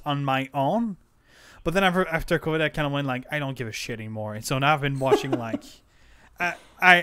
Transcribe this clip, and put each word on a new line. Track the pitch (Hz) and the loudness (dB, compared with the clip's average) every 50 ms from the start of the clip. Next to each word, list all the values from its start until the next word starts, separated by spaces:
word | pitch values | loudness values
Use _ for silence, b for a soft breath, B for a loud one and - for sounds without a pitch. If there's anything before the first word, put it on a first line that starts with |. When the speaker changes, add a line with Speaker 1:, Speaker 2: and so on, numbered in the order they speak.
| - | -4
Speaker 1:
on | 151 143 143 139 | -4 -4 -2 0
my | 139 131 131 135 135 | 0 -2 -2 -2 -4
own, | - 139 135 147 190 226 233 220 180 - _ _ _ b b b b b b b b b - | -2 -2 0 0 0 0 -2 -2 -6 -10 _ _ _ b b b b b b b b b -6
but | 165 165 | -2 0
then | 196 196 | 2 2
after, | 180 175 190 180 160 | 4 2 2 0 0
after | 165 165 - - 175 160 | -2 -4 0 0 0 0
covid, | - 160 156 160 | 0 -2 0 0
I | 156 147 | 0 -2
kinda | - 165 151 143 | 0 -2 -2 -2
went, | 143 143 143 | -2 -2 -2
like, | 135 127 127 131 - | -2 -4 -6 -6 -6
"I | 151 151 | -6 -6
don't | 143 135 131 | -4 -6 -6
give | 120 120 | -6 -8
a | 110 | -8
shit | - - - - 120 110 | -8 -8 -8 -8 -8 -10
anymore." | 110 110 110 107 107 107 104 | -8 -10 -8 -8 -8 -8 -8
And | 104 - | -10 -4
so | - 143 131 | -4 -2 2
now | 143 147 156 | 4 2 2
I've | 139 | 2
been | 143 143 139 135 | 0 -2 -2 -2
watching, | 135 131 - 139 - 135 | 2 2 2 2 2 -2
Speaker 2:
<laughs> | - 123 117 | -4 -4 -4
Speaker 1:
like, | 113 - - - - - - _ b b b b b b b b b b - | -6 -8 -8 -10 -16 -20 -20 _ b b b b b b b b b b -4
I, | 175 175 165 - - - - - | -4 -4 -4 -6 -14 -20 -4 4
I, | 185 180 180 175 | 8 8 8 8